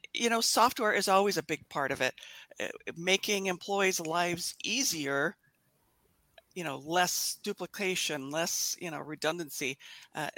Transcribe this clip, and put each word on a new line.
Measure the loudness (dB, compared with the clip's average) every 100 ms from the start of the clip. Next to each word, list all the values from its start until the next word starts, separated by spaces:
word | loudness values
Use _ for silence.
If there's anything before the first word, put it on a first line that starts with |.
| -8
you | -2 2
know, | 2
software | 4 6 4 4 2
is | 2 4
always | 6 6 2
a |
big | -2 -4 -4
part | -2 -2
of | 2
it. | 0 -2 -12 -18 -14 -8
Uh, | -6 -6 -10 -4
making | 2 2 2 0 0
employees' | -2 -2 2 2 2
lives | 0 0 0 0 -4 -6
easier, | -4 -2 0 0 0 0 0 -2 _ _ _ _ _ _ _ _ _ -20 -16
you | -8
know, | -6 -6
less | 0 4 4 2 -2 -4
duplication, | -6 -6 -6 -4 -2 0 -2 -2 -4
less, | -2 0 0 -2 -4
you | -6
know, | -8
redundancy. | -8 -4 -2 -2 -4 -6 -6 -6 -12 -20 -12
Uh, | -8 -6